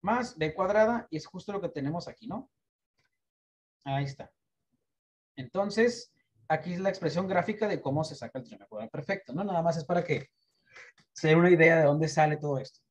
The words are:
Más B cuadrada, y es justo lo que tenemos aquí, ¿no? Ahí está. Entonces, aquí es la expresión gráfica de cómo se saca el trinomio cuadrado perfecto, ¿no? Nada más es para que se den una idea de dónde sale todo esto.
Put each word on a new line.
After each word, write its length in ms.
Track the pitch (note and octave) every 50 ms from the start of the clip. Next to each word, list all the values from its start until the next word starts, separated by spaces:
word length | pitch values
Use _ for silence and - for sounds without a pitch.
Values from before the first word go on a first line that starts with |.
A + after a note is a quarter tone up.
Más 360 | - F#3+ A3+ B3 A#3+ - -
B 160 | - D#3 D#3 -
cuadrada, 540 | - F#3 F#3 G3+ G#3+ A3 A3 A#3+ A#3 - _
y 80 | D#3+
es 80 | D#3 -
justo 260 | - - F#3 - - G3+
lo 80 | F#3+
que 80 | F3 E3
tenemos 380 | - D3+ C3+ C#3 D#3+ F3 E3+
aquí, 200 | - - _ A3
¿no? 220 | A#3 - C4 C4+ _ _ _ _ _ _ _ _ _ _ _ _ _ _ _ _ _ _ _ _ _ _ _ _ _ _ _ _
Ahí 200 | C#3 C#3 C#3 C#3
está. 260 | C#3 C3+ _ - - _ _ _ _ _ _ _ _ _ _ _ _ _ _ _ _ _ _ _ _ _
Entonces, 760 | - C3 - _ F3+ G3+ G3+ G3+ A3 A3+ A#3+ A#3+ - - _ _ _ _ _ _ _ _
aquí 260 | _ D#3 D3+ - F3 F3
es 60 | F3
la 100 | F#3+ G3
expresión 380 | F#3 - F3 D#3 C#3+ E3+ F#3+
gráfica 400 | F#3 F#3+ F3+ F3 - G#3 G#3+ A3
de 140 | G#3 F#3 D3+
cómo 220 | - C#3+ C#3 D3+ D#3
se 120 | - D3+
saca 240 | - A#2+ A2+ _ C3
el 60 | -
trinomio 220 | - A2+ - G2+
cuadrado 220 | _ A2 G#2+ A2 A2+
perfecto, 440 | - D3 C#3 - G3 G3 - - -
¿no? 100 | F3+ G3+
Nada 180 | G3+ F#3 E3
más 160 | E3 E3+ D#3
es 80 | E3 D3+
para 180 | - F3 F3 E3+
que 260 | - D3 - - _ _ _ _ _ _ _ _ _ _ - - - _ _ _ _ _
se 160 | - - D#3
den 80 | D#3
una 120 | E3 E3+ F3+
idea 280 | F3+ D#3+ E3 E3 E3
de 60 | E3 D#3
dónde 240 | C#3+ D3 D3+ D#3+
sale 300 | D3+ - D#3+ D#3 D3+ D3+
todo 200 | C#3+ D3 D3 C#3+
esto. 220 | C3 C3+ - _ _ _ _